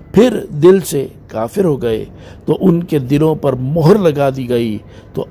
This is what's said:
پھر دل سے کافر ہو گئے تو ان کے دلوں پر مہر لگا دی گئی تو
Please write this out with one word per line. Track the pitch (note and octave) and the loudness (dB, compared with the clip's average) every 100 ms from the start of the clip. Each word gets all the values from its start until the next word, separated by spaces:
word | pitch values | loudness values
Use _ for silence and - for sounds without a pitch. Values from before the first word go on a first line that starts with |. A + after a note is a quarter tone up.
| - | -2
پھر | F#3 B3 G#3 - | 2 2 2 -6
دل | D3 E3+ F#3+ | 2 4 4
سے | D3 C#3+ - - - | 2 -6 -6 -10 -12
کافر | A2 A2+ - | -8 -6 -2
ہو | F#3 C3+ | -2 -2
گئے | A#2 A2 G#2 - - - - | -2 -4 -6 -16 -20 -10 -4
تو | D#3 | 0
ان | F#3 E3+ | 2 0
کے | E3+ D3+ | 0 -4
دلوں | B2+ C#3+ D#3 | 0 0 0
پر | D3+ D3 | 0 -2
مہر | B2+ B2+ E3 D3+ G#3+ | -2 -2 0 2 4
لگا | F3 C#3+ C#3 C3 | 2 0 -2 -2
دی | A#2+ | -4
گئی | A#2+ A2+ G#2 - - - | -2 -2 -6 -12 -20 -14
تو | - - | -10 -4